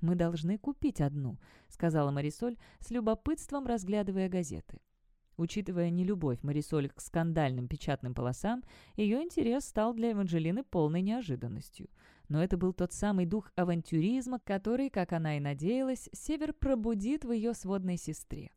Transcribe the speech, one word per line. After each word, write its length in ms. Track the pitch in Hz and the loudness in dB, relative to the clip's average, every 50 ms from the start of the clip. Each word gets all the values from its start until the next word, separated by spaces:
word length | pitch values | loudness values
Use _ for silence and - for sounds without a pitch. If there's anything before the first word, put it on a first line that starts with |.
«Мы 160 | 160 165 180 | 0 2 4
должны 420 | 175 170 170 170 160 151 170 208 208 | 4 2 2 0 0 0 0 -2 -2
купить 420 | - 285 269 - - 285 - - | -2 -4 -2 0 0 0 2 2
одну», — 380 | 151 139 143 147 135 123 104 - - - - - - - | 0 0 0 -2 -4 -4 -6 -8 -14 -20 -20 -20 -20 -18
сказала 420 | - - - 170 156 156 147 139 | -4 0 2 2 4 4 2 2
Марисоль, 480 | 143 143 143 147 151 - 233 240 233 - - - - - | 2 0 0 -2 -2 -2 -4 -4 -4 -6 -12 -20 -18 -14
с 100 | - - | -8 -4
любопытством 760 | 226 247 214 220 220 220 - 294 320 - - - 285 285 269 | -2 0 2 2 0 0 0 -2 -2 -2 -4 -6 -4 -4 -2
разглядывая 600 | 247 233 220 185 185 208 208 202 196 190 190 190 185 | 0 -2 0 0 0 0 0 0 0 0 0 0 0
газеты. 520 | 185 185 175 139 - - - - - - _ _ _ _ _ _ _ _ _ _ _ - | 0 -2 -2 -2 -6 -10 -10 -12 -16 -18 _ _ _ _ _ _ _ _ _ _ _ -2
Учитывая 500 | 170 170 - 214 202 - 185 175 175 170 | -2 -2 -2 -2 -4 -2 0 2 2 2
нелюбовь 540 | 170 180 180 185 208 180 160 139 123 120 | 2 2 2 2 0 0 0 0 0 0
Марисоль 480 | - 143 143 151 147 - 160 151 139 139 | -2 -2 0 0 0 0 0 0 0 -2
к 100 | - - | -4 -10
скандальным 680 | - - - 170 165 165 160 160 151 135 127 127 123 120 | -8 -2 0 0 2 2 2 2 2 2 2 -2 -4 -4
печатным 440 | 156 147 - - 139 - - 123 | -6 -4 -2 -2 -2 -2 -2 -4
полосам, 500 | 123 - 123 123 127 - - 202 240 247 - - - - - - - | -4 -2 -2 -2 -2 0 -2 -2 -2 -2 -6 -12 -18 -20 -20 -8 -2
её 260 | - 214 202 220 269 | 0 2 2 2 2
интерес 420 | 330 349 - 339 262 233 240 285 - | 0 -2 0 0 2 2 2 0 -2
стал 300 | - - - 214 233 240 | -2 0 2 2 2 2
для 180 | 226 226 233 | 2 0 2
Эванжелины 500 | 220 202 196 175 165 165 160 160 180 240 | 2 2 2 2 2 2 2 2 0 -2
полной 380 | 277 - - 180 151 151 160 175 | -2 0 2 2 4 4 4 2
неожиданностью. 880 | 190 202 226 254 233 175 127 - - 117 - - - - - - - - - - - - - - - - | 2 2 0 -2 -2 -4 -4 -4 -4 -6 -6 -8 -10 -12 -16 -18 -18 -18 -18 -20 -20 -20 -20 -14 -6 0
Но 140 | 147 156 | 2 2
это 160 | 170 180 - 175 | 2 2 2 2
был 160 | 180 185 185 | 2 2 2
тот 180 | - 180 175 | 0 -2 -2
самый 320 | - - 202 208 202 185 180 | -2 0 0 2 2 2 2
дух 260 | 170 196 220 - - - | 2 0 -2 -4 -2 -2
авантюризма, 840 | - 180 180 170 170 160 - 165 160 160 208 247 262 247 254 254 240 | 0 2 2 2 0 0 0 2 2 4 4 2 0 -2 -2 -4 -4
который, 500 | - - 196 196 196 214 233 254 277 269 | -2 -2 -2 0 0 0 0 0 0 0
как 220 | - 196 180 175 170 | 0 0 0 0 0
она 240 | 165 160 156 151 147 | 0 0 0 0 0
и 20 | |
надеялась, 720 | 143 143 143 139 151 185 240 262 269 262 254 - - - | -2 -2 -2 -2 0 0 0 2 0 -2 -2 -4 -8 -12
Север 400 | - - - - 311 294 302 302 | -16 -8 -4 -4 -2 -2 -2 -4
пробудит 720 | 302 - - 269 269 233 214 233 233 202 196 233 294 311 - | -4 -2 0 2 2 2 2 0 0 0 0 0 -2 -2 -2
в 80 | 233 | -2
её 220 | 240 226 208 240 226 | -2 0 0 -2 -4
сводной 420 | - - 185 196 196 185 185 180 | -4 -4 -2 -2 -2 0 -2 -2
сестре. 540 | 165 - - 156 - - - - 147 147 - _ | -4 -4 -6 -8 -8 -10 -12 -12 -10 -12 -14 _